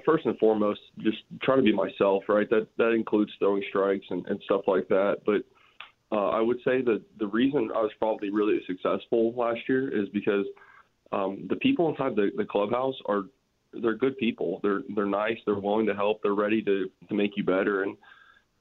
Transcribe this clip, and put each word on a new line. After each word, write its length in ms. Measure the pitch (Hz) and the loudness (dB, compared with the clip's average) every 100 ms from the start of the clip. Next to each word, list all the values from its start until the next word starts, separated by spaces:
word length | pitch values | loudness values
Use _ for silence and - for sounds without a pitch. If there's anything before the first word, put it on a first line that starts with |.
| 147 | 4
first 180 | 160 | 2
and 140 | 131 107 | 2 2
foremost, 420 | 110 107 104 104 - - | 2 4 0 -2 -8 -6
just 200 | 110 107 - - | -4 -4 -8 -8
trying 160 | - 135 | 0 4
to 60 | |
be 100 | 110 | 4
myself, 480 | 101 90 - 98 98 - | 4 0 2 2 2 2
right? 200 | 104 101 | 2 4
That, 200 | 110 107 - | 0 0 0
that 140 | 120 | 2
includes 400 | 117 110 107 104 - | 2 2 0 0 0
throwing 240 | 98 101 98 | 0 0 -2
strikes 380 | 101 98 98 - | 0 0 0 -4
and, 140 | 90 90 | -8 -6
and 120 | 101 | -6
stuff 180 | - 98 - | 0 0 2
like 180 | 92 - | 0 2
that. 320 | 95 98 - - | 2 2 0 0
But, 160 | 104 - _ _ - - _ - | 0 -2 _ _ -20 -20 _ -6
uh, 160 | 107 98 | -2 0
I 120 | 110 | 0
would 180 | 113 123 | 0 0
say 180 | - 127 | 0 0
that 200 | 120 104 - - | 2 0 -2 -6
the 80 | 107 | -2
reason 440 | 107 135 139 110 | 2 2 2 -2
I 80 | 110 | 0
was 80 | 107 - | -2 -2
probably 320 | 110 110 104 | -2 -2 -2
really 300 | 104 104 90 - | 0 2 0 -2
successful 680 | 92 92 87 - 117 113 | -4 -2 -2 0 0 0
last 240 | 120 117 117 - | 0 -2 -2 -2
year 200 | 131 135 | -2 0
is 200 | 135 98 | -2 -2
because, 380 | 104 104 101 98 - - - _ _ - | -2 0 0 -2 -8 -20 -20 _ _ -8
um, 360 | 110 95 98 - | -4 -4 -4 -6
the 60 | 101 | -2
people 340 | 135 139 165 | 0 2 0
inside 240 | 147 135 | 0 -4
the, 160 | 107 101 - | 0 0 0
the 80 | |
clubhouse 500 | 104 104 104 120 135 131 - | -2 -2 0 0 -2 -4 -2
are, 180 | 101 92 _ _ _ _ | -2 -4 _ _ _ _
they're 240 | - 117 110 | -4 -2 0
good 200 | 135 135 | 0 0
people. 440 | 110 113 85 87 | -4 -2 -4 -2
They're, 220 | 101 98 - | 0 -2 -2
they're 100 | 104 | -2
nice. 320 | 101 98 107 113 | 0 0 -2 -4
They're 120 | - 101 | -2 -2
willing 280 | 101 104 110 | 0 0 0
to 80 | |
help. 280 | 104 101 107 | 0 0 0
They're 100 | 104 | 0
ready 300 | 101 104 110 | 0 0 0
to, 280 | 104 98 95 _ - | 0 0 -2 _ -6
to 60 | |
make 220 | 104 104 104 | -2 -2 -2
you 60 | |
better. 400 | 92 92 104 101 | 0 0 2 0
And, 140 | 98 104 - - - _ _ _ | -2 -6 -18 -20 -20 _ _ _